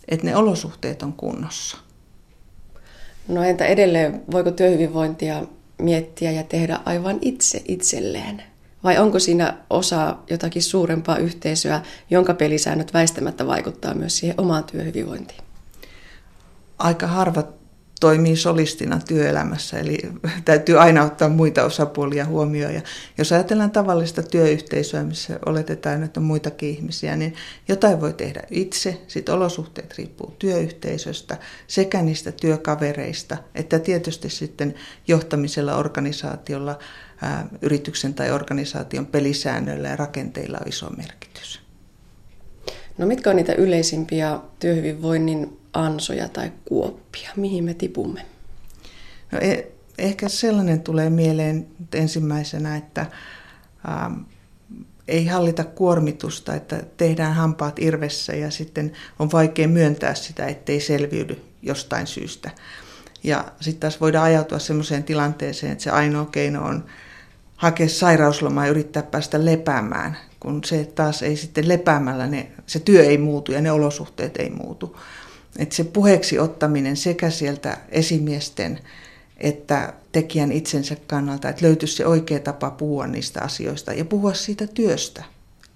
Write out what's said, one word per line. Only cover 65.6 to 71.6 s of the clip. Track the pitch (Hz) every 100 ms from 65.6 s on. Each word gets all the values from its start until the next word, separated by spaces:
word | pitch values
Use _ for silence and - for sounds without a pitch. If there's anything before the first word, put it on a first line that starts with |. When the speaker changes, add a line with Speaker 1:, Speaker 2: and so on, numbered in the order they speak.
| 143
Speaker 1:
että | 139
se | -
ainoa | - 147 147 151
keino | 143 143 147
on | 151 160 - - - - - - - -
hakea | 170 165 160
sairauslomaa | - 180 160 147 147 147 139
ja | 143
yrittää | 151 147 151
päästä | 147 147 147 151
lepäämään, | 160 160 160 131 104 - - 156 - -
kun | - 147
se | - 160 151
taas | - 156 151
ei | 147 151
sitten | 160 -